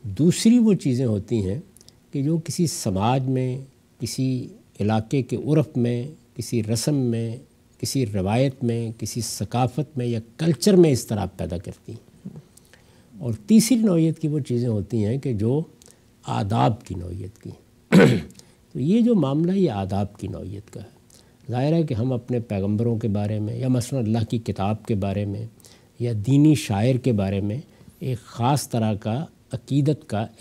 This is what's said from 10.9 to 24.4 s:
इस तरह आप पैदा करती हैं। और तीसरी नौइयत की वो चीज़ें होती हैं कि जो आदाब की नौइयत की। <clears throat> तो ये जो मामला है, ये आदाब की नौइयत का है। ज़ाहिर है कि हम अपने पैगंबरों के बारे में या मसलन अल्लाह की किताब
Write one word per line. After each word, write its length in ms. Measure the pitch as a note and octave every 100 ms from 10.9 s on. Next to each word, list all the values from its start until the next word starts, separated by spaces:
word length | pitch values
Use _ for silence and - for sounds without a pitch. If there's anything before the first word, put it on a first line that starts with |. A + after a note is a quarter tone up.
इस 180 | B2 -
तरह 120 | G#2+
आप 120 | F2+ -
पैदा 180 | E2+ F2
करती 340 | - - -
हैं। 100 | A#2 - - - - - - _ - _ _ _ -
और 140 | A#2+ A2
तीसरी 420 | - A3 A3 B3
नौइयत 420 | A3 E3+ D#3+ D#3
की 80 | D3+
वो 120 | D3+
चीज़ें 300 | C3 A#2+ B2
होती 320 | G#2+ F#2+ A#2
हैं 180 | G#2 C3
कि 140 | C#3
जो 360 | A2 A2 C#3 E3 - - - _ _ -
आदाब 520 | A#2 G#2 A2+ B2+ G#2+ -
की 80 | F2+
नौइयत 420 | F2 F#2 G2 -
की। 160 | - - _ _ _
<clears throat> 60 | F3 F3+ A2+ D2+ - - _ _
तो 60 | D3
ये 220 | C3+ A3
जो 140 | A#3+ A3
मामला 380 | C3+ C#3+ E3+
है, 60 | G3
ये 80 | F3
आदाब 460 | G#2 F#2 G2+ - -
की 60 | G2
नौइयत 420 | E2 F2+ G2+ -
का 100 | -
है। 80 | G2+ - _ - _ _ -
ज़ाहिर 240 | A#2+ C#3+
है 100 | E3
कि 100 | D#3
हम 180 | G#2+ B2+
अपने 280 | B2 - B2
पैगंबरों 580 | A2+ G2+ G2 G#2+ A#2 A2+
के 100 | A2+
बारे 320 | G2+ G#2 G#2+
में 200 | G#2+ A#2+
या 100 | B2+
मसलन 300 | B2+ A#2 C#3
अल्लाह 240 | G#2+ A2+
की 160 | A2
किताब 380 | A#2+